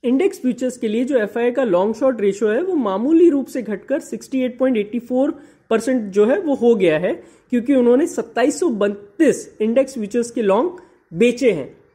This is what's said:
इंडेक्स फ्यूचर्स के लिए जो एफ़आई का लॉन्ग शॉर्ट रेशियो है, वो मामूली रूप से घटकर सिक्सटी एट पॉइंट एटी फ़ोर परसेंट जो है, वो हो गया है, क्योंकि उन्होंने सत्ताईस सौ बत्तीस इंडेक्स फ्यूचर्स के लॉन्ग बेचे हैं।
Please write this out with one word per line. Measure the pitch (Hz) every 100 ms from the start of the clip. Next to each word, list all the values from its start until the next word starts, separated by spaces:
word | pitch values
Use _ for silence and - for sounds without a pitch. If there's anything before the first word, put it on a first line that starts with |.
इंडेक्स | 254 262 392 -
फ्यूचर्स | 254 - 254 247
के | 226
लिए | 214
जो | 254 269
एफ़आई | 202 233 240
का | 247
लॉन्ग | 247 175 202
शॉर्ट | 220 262 233
रेशियो | 202 196 220
है, | 220
वो | 370
मामूली | 349 220 190 247 330 339
रूप | 285 254
से | 277
घटकर | 214 202 - 277
सिक्सटी | 339 220 - 262
एट | 254 247
पॉइंट | 262 233
एटी | 202 240
फ़ोर | - 254 285 330 - _ _
परसेंट | 220 226 254 208
जो | 185 214
है, | 320
वो | 339
हो | 262 233
गया | 233 180 151
है, | 185 339 - _ _
क्योंकि | 240 226
उन्होंने | 269 240 247 339
सत्ताईस | - - - 262 -
सौ | 349
बत्तीस | 214 202 101 - - 302 - - _
इंडेक्स | 220 233 269
फ्यूचर्स | 247 208 240 233
के | -
लॉन्ग | 208 196 339 - - _ _
बेचे | 165 233 240 262
हैं। | 170 117 - _